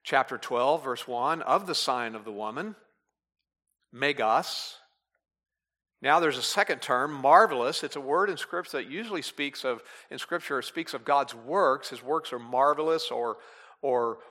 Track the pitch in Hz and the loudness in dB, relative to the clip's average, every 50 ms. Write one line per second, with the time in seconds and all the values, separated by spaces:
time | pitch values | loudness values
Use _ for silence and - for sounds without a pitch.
0 | - - - 135 131 - 131 113 - - 127 120 123 139 156 165 143 135 123 120 | -6 0 0 0 2 0 -4 -10 -6 -2 0 2 2 2 2 2 0 -4 -6 -6
1 | - - 123 120 123 143 165 165 - 110 139 190 202 180 156 - - - 127 123 | -6 -6 -4 -2 0 0 0 0 0 2 2 2 2 0 -2 -2 0 0 0 -2
2 | 120 113 110 110 104 110 104 101 107 107 113 143 185 220 208 - _ _ _ _ | -2 -4 -6 -8 -10 -10 -8 -8 -6 -6 -6 -6 -8 -8 -10 -14 _ _ _ _
3 | _ _ _ _ _ _ _ _ _ _ _ _ _ _ _ _ _ _ - 120 | _ _ _ _ _ _ _ _ _ _ _ _ _ _ _ _ _ _ -8 -2
4 | 139 143 143 135 113 110 113 143 180 - - - - - - - _ _ _ _ | 0 0 0 2 2 2 4 2 2 0 -6 -10 -10 -12 -14 -18 _ _ _ _
5 | _ _ _ _ _ _ _ _ _ _ _ _ _ _ _ _ _ _ _ _ | _ _ _ _ _ _ _ _ _ _ _ _ _ _ _ _ _ _ _ _
6 | - 135 151 170 170 156 131 127 120 - - 208 - - 156 127 - - 131 123 | 2 4 4 6 6 4 2 0 -2 -2 0 0 0 0 0 -2 -2 0 0 0
7 | 135 151 151 139 131 139 156 185 226 220 147 123 117 135 160 - - 143 - 147 | 0 0 -2 0 6 8 10 10 10 8 4 2 0 0 0 -2 -4 -6 -6 -6
8 | 135 131 147 175 196 202 175 143 - - - 175 175 - - 139 117 113 139 185 | -4 0 0 2 2 0 -2 -4 -8 -8 -6 -6 -6 -6 -6 -8 -6 -6 -8 -10
9 | 233 220 208 165 127 - - - 147 139 - - - 131 120 113 - - - - | -8 -6 -6 -6 -6 -8 -6 -6 -6 -6 -6 -4 -4 -4 -4 -4 -6 -14 -20 -20
10 | - - - 131 - - 175 165 - - 147 127 113 - - 165 160 - - 127 | -18 -14 -12 -12 -8 -6 -6 -6 -4 -4 -4 -4 -4 -6 -6 -8 -8 -6 -8 -6
11 | 117 - 143 143 135 - 117 117 113 127 165 202 185 139 131 135 - - 131 117 | -2 2 2 2 2 0 -6 -12 -8 -2 0 2 4 4 2 2 -2 -8 -12 -10
12 | 120 127 151 160 156 - 131 123 117 117 123 127 135 147 147 147 156 160 160 160 | -6 -4 -4 -2 -4 -4 -8 -10 -8 -4 0 2 4 4 4 2 2 0 0 0
13 | 160 - 123 117 120 117 107 - - - - - - - - _ - 139 127 123 | -2 -4 -4 -4 -4 -4 -4 -6 -10 -20 -20 -20 -20 -20 -14 _ -2 0 0 0
14 | 117 117 113 113 - - | 0 0 -4 -6 -12 -20